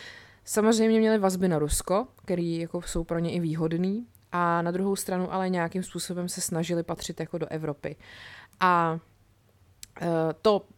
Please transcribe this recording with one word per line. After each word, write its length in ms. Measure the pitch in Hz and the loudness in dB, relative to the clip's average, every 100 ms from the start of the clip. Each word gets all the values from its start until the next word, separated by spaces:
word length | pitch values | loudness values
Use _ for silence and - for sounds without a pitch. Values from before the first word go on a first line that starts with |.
| - - - - - | -18 -20 -20 -18 -4
Samozřejmě 540 | 220 214 226 220 220 | 2 4 4 4 4
měli 180 | 220 220 | 4 4
vazby 300 | 196 185 185 | 2 2 2
na 120 | 151 | 2
Rusko, 480 | 151 - - 196 254 _ | 0 -2 0 -2 -2 _
který 420 | - 175 170 165 | -4 -2 -2 -2
jako 240 | 170 175 | -4 -6
jsou 220 | - 170 | -6 -6
pro 160 | 165 165 | -2 -2
ně 120 | 170 | -2
i 80 | 175 | 0
výhodný, 680 | 165 160 160 165 190 214 240 _ - | -2 0 0 0 0 -2 -6 _ -6
a 300 | 175 170 170 | -2 2 2
na 100 | 170 | 0
druhou 240 | 180 196 196 | 0 0 -2
stranu 380 | - 185 185 | -2 -2 -2
ale 160 | 185 185 | -2 0
nějakým 340 | 180 165 185 | 0 0 -2
způsobem 460 | 185 175 - 175 175 | -6 -6 -6 -6 -6
se 120 | - | -4
snažili 420 | - 165 170 170 | -4 -2 0 -2
patřit 360 | 165 165 - 165 | -2 -6 -8 -8
jako 180 | 160 170 | -6 -6
do 100 | 151 | -6
Evropy. 480 | 156 151 147 151 151 - - - - - - | -6 -6 -6 -8 -10 -18 -20 -20 -20 -14 0
A, 400 | 185 175 165 165 - _ _ _ _ _ _ - - - | 4 4 2 -2 -8 _ _ _ _ _ _ -20 -18 -6
eh, 60 | 170 165 160 151 | -2 0 0 2
to 240 | 220 202 - | 2 2 -2